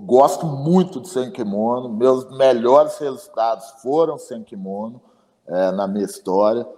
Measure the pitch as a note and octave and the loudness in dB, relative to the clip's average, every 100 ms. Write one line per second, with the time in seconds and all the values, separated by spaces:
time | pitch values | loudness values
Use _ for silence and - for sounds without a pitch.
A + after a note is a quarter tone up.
0 | G2 B2 C#3 - E3 C#3 D3 F3+ F3+ C3 | 2 6 6 2 -6 -4 2 2 2 -4
1 | A#2+ C3 A#2 A#2 G#2+ G2+ A2+ B2 B2+ G#2+ | -8 -6 -6 -6 -6 -2 -2 -2 -6 0
2 | B2+ C3 B2+ C3+ C3+ B2 A#2+ C#3 D3+ - | 2 2 -2 0 2 4 4 4 4 -2
3 | D3 B2+ - - A2+ A2 - - A#2+ D3+ | -10 -10 -12 -4 -4 -4 -10 -14 -4 0
4 | D#3+ D3 - A#2 G#2+ G#2 F#2+ G2 A2 B2 | 0 -2 -12 -16 -16 -14 -12 -10 -12 -14
5 | _ _ _ _ - F2 F#2 F#2+ G2 G2+ | _ _ _ _ -8 -2 -2 -2 -4 -4
6 | G2 - - F#2 G#2 A#2 A#2 | -6 -8 -4 2 2 0 -6